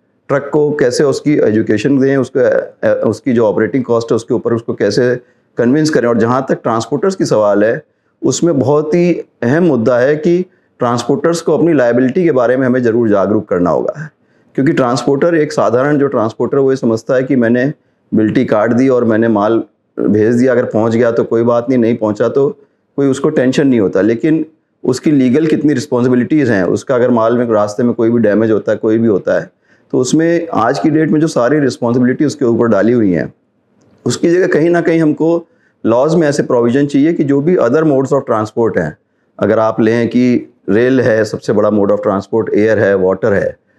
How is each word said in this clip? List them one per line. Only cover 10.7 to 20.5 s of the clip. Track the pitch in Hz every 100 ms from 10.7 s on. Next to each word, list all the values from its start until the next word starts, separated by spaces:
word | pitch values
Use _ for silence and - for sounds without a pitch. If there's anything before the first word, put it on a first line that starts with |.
| _
transporters | 120 120 - 139 165 170
को | - 151
अपनी | 160
liability | 151 120 120 131 131
के | 170
बारे | 127 117 127
में | 127
हमें | 127
ज़रूर | 123 113 117
जागरूक | 101 95 107 -
करना | 92 87
होगा, | 71 60 151 151 - _ _ _ -
क्योंकि | 135
transporter, | 147 127 127 - 139 170 165
एक | 151
साधारण | 147 107 120 139 147
जो | 139
transporter, | 127 107 - 123 135
वो | 135
ये | 135
समझता | 120 110 - 131
है |
कि | 135 135
मैंने | 113 120 135 - _ _ _
बिल्टी | 110 110 135 120
काट | 110 110
दी | 117 135
और | 123
मैंने | 117 110 117
माल | 104 107 113 - _ _ -
भेज | - 104 107 120
दिया, | 131